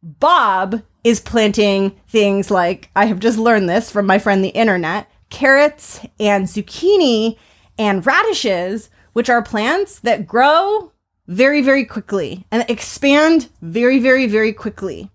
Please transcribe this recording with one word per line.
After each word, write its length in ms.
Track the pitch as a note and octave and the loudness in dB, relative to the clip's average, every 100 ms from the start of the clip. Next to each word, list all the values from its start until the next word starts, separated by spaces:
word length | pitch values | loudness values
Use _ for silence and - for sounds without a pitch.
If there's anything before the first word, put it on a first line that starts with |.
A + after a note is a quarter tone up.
Bob 800 | E3 D3 A3+ F4 A#3 F#3+ F#3+ G#3+ - _ | -20 -2 2 2 2 0 -2 -6 -10 _
is 160 | A#3 A3+ | 0 0
planting 680 | - A#3 G#3+ G#3 G#3 G3 G3 G3 _ | -2 0 0 2 0 2 -2 -6 _
things 420 | A3 G3+ G3 F#3+ | 0 0 0 -2
like, 400 | G3 F3 F#3 - - | -2 -2 -4 -6 -2
I 80 | G#3+ | 0
have 140 | F#3 | 0
just 180 | A3 A3 | -2 0
learned 300 | A3+ A3 F#3 | 2 2 2
this 220 | F3+ - | -2 -2
from 160 | G#3 G3 | -4 0
my 120 | F#3+ | 0
friend 240 | G#3 G3 | 2 0
the 60 | F#3+ | 0
internet, 640 | - A3+ F#3 D#3+ F#3+ - _ _ | 0 0 0 -2 -6 -10 _ _
carrots 720 | - C4+ C4+ D4 D4 - - - _ | -2 2 4 4 0 -14 -14 -18 _
and 280 | G#3 G3+ F#3+ | 0 0 -2
zucchini 880 | - G3+ - F4 G4+ D4+ A3+ A3+ A3 _ _ _ - | -6 -10 -4 2 4 4 2 0 -4 _ _ _ -4
and 260 | G#3+ G3 | -2 0
radishes, 840 | F3+ D#4 A4 G4 A3+ F#3 F3+ G#3 - _ _ | 0 0 0 -2 -2 -2 -4 -8 -12 _ _
which 160 | - A#3 | -6 0
are 140 | A#3+ | 0
plants 580 | A3 A3 A3 E4+ G4+ - | 0 -4 -2 -2 -2 -6
that 260 | A#3 A3 F3+ | -2 -2 -2
grow 680 | A3+ C4+ D#4 G4 G#4+ F4 _ _ _ - | 2 4 4 2 -2 -6 _ _ _ -12
very, 340 | F3+ C4+ D4 | 2 2 4
very 240 | C4 C#4 | 2 2
quickly 600 | B3 - - G3+ C#3+ F#3 - | 0 -8 -6 -6 -6 -10 -6
and 140 | A3 A#3+ | -4 -2
expand 840 | A#3 - - C#4 C#4+ D#4 E4 A#3+ _ | -4 -6 -2 2 4 4 2 0 _
very, 380 | E3 F3 A#3+ C4+ | -8 0 2 2
very, 280 | B3 C4 B3+ | 2 2 2
very 260 | G#3+ A3 | 0 -2
quickly. 580 | A3 A3 - F#3+ G#2+ G3 | -4 -12 -10 -10 -10 -14